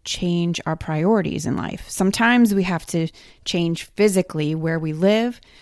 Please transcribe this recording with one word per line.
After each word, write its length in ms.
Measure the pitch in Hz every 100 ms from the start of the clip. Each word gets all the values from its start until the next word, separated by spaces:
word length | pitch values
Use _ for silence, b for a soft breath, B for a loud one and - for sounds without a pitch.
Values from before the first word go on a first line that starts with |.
change 560 | - - 180 175 170 165
our 120 | 165 160
priorities 680 | - 156 180 220 165 -
in 120 | 156 -
life. 340 | - - -
Sometimes 640 | - 196 202 233 247 226
we 80 | 196
have 240 | 185 170 -
to 220 | 170 165 B B B
change 380 | - 180 170 170 - -
physically 580 | 208 185 180 156 151
where 240 | 160 160 165
we 140 | 160
live, 480 | 156 190 220 240 240 b b